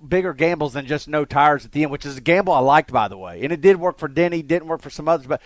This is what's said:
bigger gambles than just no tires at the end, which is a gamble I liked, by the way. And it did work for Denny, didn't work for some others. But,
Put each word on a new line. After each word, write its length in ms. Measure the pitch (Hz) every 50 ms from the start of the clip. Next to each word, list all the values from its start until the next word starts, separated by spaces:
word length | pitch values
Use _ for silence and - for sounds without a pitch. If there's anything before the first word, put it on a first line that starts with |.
| 156 135
bigger 260 | 175 185 185 185 147
gambles 400 | 131 160 165 175 151 151 143 120
than 120 | 143 135 127
just 200 | 151 147 - 147
no 180 | 151 151 147
tires 400 | - - 143 147 151 147 135 -
at 80 | - -
the 100 | 143 156
end, 80 | 143
which 140 | 143 139 -
is 120 | 143 135 131
a 40 |
gamble 320 | 120 156 170 190 196 185 165
I 60 | 139
liked, 320 | 127 135 143 156 160 - 127
by 140 | 120 107 98
the 80 | 101 95
way. 260 | 92 87 87 87 117
And 80 | 147
it 80 | 170 156
did 160 | 143 196 190 175
work 220 | 175 180 175 -
for 80 | 160 147
Denny, 340 | 135 160 175 175 170 165
didn't 260 | 151 135 165 175 156 160
work 120 | 160 143
for 80 | - 143
some 180 | - - 151 156
others. 180 | 170 156 127 127
But, 140 | 151 - _